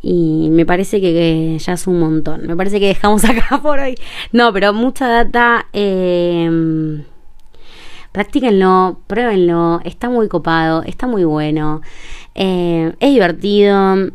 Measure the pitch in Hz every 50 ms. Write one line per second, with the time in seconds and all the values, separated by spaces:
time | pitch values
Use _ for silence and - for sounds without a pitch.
0 | - 190 185 175 165 160 156 160 160 156 160 165 165 156 175 175 196 - - 208
1 | 190 180 165 165 170 165 160 160 160 160 160 156 - - 180 175 - 185 180 170
2 | 165 160 160 156 - 160 165 - - - 170 165 190 196 208 202 196 196 190 -
3 | - 208 214 208 220 220 214 233 - - 277 277 - 302 294 269 277 262 - -
4 | - - - - - - - 233 240 233 202 196 185 202 202 220 233 262 262 -
5 | 269 247 233 233 240 - 233 233 240 240 240 226 - - - 214 208 202 190 185
6 | 185 180 180 175 175 175 175 170 165 165 165 165 165 160 160 156 156 156 151 147
7 | 143 - - - - - - - - - - - - - - - - - - -
8 | - - - 190 208 - - 285 254 247 208 190 190 190 185 185 185 185 180 -
9 | - - 196 214 247 240 208 190 180 175 170 170 170 170 165 175 - - 165 -
10 | - 247 247 240 220 202 - 175 139 170 165 165 160 160 160 165 160 - - -
11 | - 254 240 202 180 160 151 151 151 151 156 156 151 151 156 156 156 - - -
12 | - - - - - - - - 196 190 185 180 175 175 170 165 160 160 165 -
13 | - 285 277 247 196 175 175 - 180 202 202 208 202 202 202 196 196 190 190 190
14 | 190 180 -